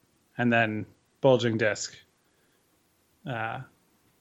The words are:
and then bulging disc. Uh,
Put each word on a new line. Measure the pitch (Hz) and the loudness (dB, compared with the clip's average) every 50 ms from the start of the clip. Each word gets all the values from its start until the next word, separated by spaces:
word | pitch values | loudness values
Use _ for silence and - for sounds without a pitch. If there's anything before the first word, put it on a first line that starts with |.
| _ _ _ _ _ _ _ | _ _ _ _ _ _ _
and | - 120 120 | -2 0 2
then | 117 117 113 107 107 107 104 - - _ _ _ _ _ | 2 2 2 0 -2 -6 -10 -12 -16 _ _ _ _ _
bulging | - 135 131 120 117 120 110 | 4 4 4 4 2 0 0
disc. | 110 117 107 101 - - - - - - _ _ _ _ _ _ _ _ _ _ _ _ _ _ _ _ _ _ _ _ _ _ _ - | 0 0 0 -2 -4 -8 -12 -14 -18 -20 _ _ _ _ _ _ _ _ _ _ _ _ _ _ _ _ _ _ _ _ _ _ _ -10
Uh, | 156 123 113 110 113 120 131 127 - _ _ _ _ _ _ _ _ _ _ | -8 -8 -6 -6 -6 -8 -10 -12 -16 _ _ _ _ _ _ _ _ _ _